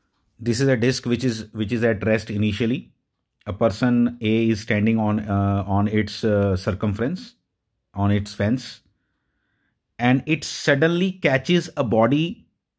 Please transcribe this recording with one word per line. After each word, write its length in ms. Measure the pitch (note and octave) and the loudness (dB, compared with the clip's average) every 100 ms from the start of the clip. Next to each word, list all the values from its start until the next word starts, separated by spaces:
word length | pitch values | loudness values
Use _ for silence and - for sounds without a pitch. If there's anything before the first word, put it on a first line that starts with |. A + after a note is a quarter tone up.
| _ _ _ - | _ _ _ -8
This 200 | A2+ A2+ | -2 0
is 80 | C3+ | 2
a 80 | B2 | 2
disc 320 | B2 C3 B2 | 2 0 -2
which 120 | A#2 | -2
is, 160 | B2+ A2 - | -2 -4 -8
which 180 | G#2+ G#2 | -6 -4
is 160 | A#2+ A#2 | 0 0
at 160 | G#2+ A2+ | 0 0
rest 240 | A2 - G#2 | -2 -2 -2
initially। 440 | G#2+ G2+ A#2 D3 - _ _ _ _ _ - | -2 0 -2 -2 -8 _ _ _ _ _ -10
A 80 | |
person 480 | F#2+ A2+ - B2 A#2+ A#2+ - | 0 0 2 2 4 2 0
A 120 | G#2+ A2+ A2+ | 0 2 2
is 100 | G#2+ | 0
standing 400 | - G#2 A2 A2 | 0 0 2 2
on, 200 | G#2+ G#2+ | 0 -2
uh, 440 | G#2 G2+ G2 G2 G2 | -2 0 0 0 0
on 200 | G2 G#2 | 0 2
its, 340 | G#2+ G#2+ - | 0 -2 -2
uh, 300 | A2 G#2 G2+ F#2 | 0 2 2 0
circumference, 680 | A#2 F#2 G#2 G2+ B2+ F#3 - _ _ _ _ _ _ | -2 -2 -2 -2 -4 -6 -12 _ _ _ _ _ _
on 220 | G2 G2+ G2+ | -2 0 0
its 160 | G#2 | -2
fence। 340 | - G#2 C3 - - _ _ _ _ _ _ _ _ _ _ _ - | -4 -2 -2 -6 -18 _ _ _ _ _ _ _ _ _ _ _ -2
and 240 | B2 C#3 D3+ | 2 2 0
it 180 | D#3 | -4
suddenly 680 | - - D#3 C#3 E3 F3 F#3+ | -6 -4 0 2 2 2 -2
catches 580 | F#3 D#3+ C3+ - F3 - - | -2 0 0 2 0 0 -4
a 80 | |
body 640 | A#2+ G#2+ A#2 D3 E3 - _ _ _ | 0 2 4 2 -2 -6 _ _ _